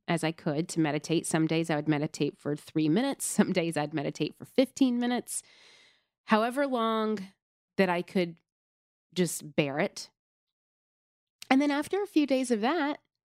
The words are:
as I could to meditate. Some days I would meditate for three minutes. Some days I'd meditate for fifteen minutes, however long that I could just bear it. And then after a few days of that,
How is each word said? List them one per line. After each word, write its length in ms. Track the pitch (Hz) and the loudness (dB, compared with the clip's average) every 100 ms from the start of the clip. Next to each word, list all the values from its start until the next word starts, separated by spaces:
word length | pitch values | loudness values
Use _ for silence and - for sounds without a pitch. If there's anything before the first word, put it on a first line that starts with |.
| - | -2
as 160 | 170 | 0
I 80 | 160 | 0
could 360 | 165 170 147 180 | -2 -2 -2 -2
to 100 | 170 | 0
meditate. 460 | 151 151 - 165 - | 0 0 0 -2 0
Some 200 | 160 160 | 0 2
days 240 | 165 165 | 2 0
I 60 | 151 | -2
would 120 | 151 | 0
meditate 480 | 147 151 - 147 - | 0 0 -2 -4 -4
for 200 | 143 147 | -6 -6
three 320 | - 156 156 | -4 0 2
minutes. 360 | 185 277 - | 2 0 -4
Some 280 | - - - | -4 2 2
days 240 | 185 165 156 | 2 0 -2
I'd 180 | 151 | -2
meditate 400 | 156 156 - 151 | -4 -6 -4 -6
for 120 | - - | -6 -4
fifteen 520 | - 262 - 262 240 | 2 2 2 0 2
minutes, 440 | 247 247 - - - - - - - _ _ _ | -2 -2 -6 -10 -12 -20 -20 -20 -20 _ _ _
however 420 | - 214 233 254 277 | 0 2 2 0 0
long 640 | 247 226 220 220 208 190 _ _ _ _ - | 0 0 0 0 -2 -6 _ _ _ _ 0
that 120 | 190 | 2
I 140 | 175 | 2
could 320 | 180 196 175 165 _ _ _ _ _ _ _ | 0 -2 -2 -4 _ _ _ _ _ _ _
just 400 | - 170 - 151 156 | -2 -2 -2 -4 0
bear 220 | 143 143 | 0 0
it. 300 | 196 - - _ _ _ _ _ _ _ _ _ _ _ _ _ - | -2 -4 -16 _ _ _ _ _ _ _ _ _ _ _ _ _ 0
And 100 | 269 | 2
then 100 | 294 | 2
after 320 | 285 302 381 | 0 -2 -4
a 40 | 392 | 0
few 200 | 311 285 | 0 2
days 240 | 262 247 | 0 0
of 120 | 220 | -2
that, 380 | 233 330 285 - _ _ _ | 0 -2 -2 -6 _ _ _